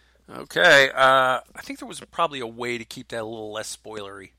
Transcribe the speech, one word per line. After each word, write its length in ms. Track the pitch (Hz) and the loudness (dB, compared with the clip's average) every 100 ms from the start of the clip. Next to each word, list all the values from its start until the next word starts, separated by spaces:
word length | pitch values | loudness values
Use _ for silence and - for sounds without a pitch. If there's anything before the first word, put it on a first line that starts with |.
| _ _ _ | _ _ _
Okay, 640 | 127 - 165 175 143 135 | -18 -8 2 6 6 6
uh, 460 | 131 135 135 127 123 - | 4 4 6 4 0 -4
I 80 | - | -18
think 160 | - 277 | -16 -16
there 80 | 254 | -16
was 140 | 175 - | -18 -12
probably 300 | - 165 143 | -4 -4 -4
a 60 | 117 | -10
way 300 | 117 120 120 | -8 -6 -6
to 60 | |
keep 240 | 113 131 123 | -10 -16 -12
that 120 | 120 | -10
a 20 | |
little 280 | 110 113 107 | -8 -10 -10
less 240 | 107 104 - | -10 -10 -12
spoilery, 540 | 107 110 98 98 95 | -14 -14 -12 -14 -20